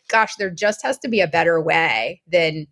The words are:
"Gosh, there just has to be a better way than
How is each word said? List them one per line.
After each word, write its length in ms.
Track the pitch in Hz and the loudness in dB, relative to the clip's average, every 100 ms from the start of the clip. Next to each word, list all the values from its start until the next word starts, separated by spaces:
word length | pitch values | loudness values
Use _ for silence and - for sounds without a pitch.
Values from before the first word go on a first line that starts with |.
| - | 0
"Gosh, 280 | 220 214 - | 2 2 -2
there 120 | 190 | -6
just 320 | 170 208 208 | -2 -2 -2
has 160 | 262 269 | -4 -4
to 100 | 262 | -2
be 140 | 220 | 0
a 60 | 170 | 2
better 340 | 165 165 165 | 2 2 2
way 600 | 160 160 160 110 120 175 _ | 2 0 0 0 -4 -8 _
than 400 | 175 160 156 151 | 0 2 -2 -10